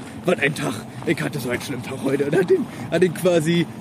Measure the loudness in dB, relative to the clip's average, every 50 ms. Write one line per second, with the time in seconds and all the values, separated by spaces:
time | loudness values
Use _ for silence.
0 | -14 -14 -10 -4 0 0 2 2 2 0 0 0 -4 -4 -4 -6 -8 -12 -10 -6
1 | -2 -2 -2 0 -2 -4 -4 -4 -4 -2 -4 -4 -4 -6 -8 -8 -8 -8 -8 -4
2 | -2 0 0 0 0 2 2 2 4 4 4 2 2 -2 -6 -10 -6 0 2 4
3 | 4 4 2 2 2 4 4 4 4 4 2 2 2 0 -4 -8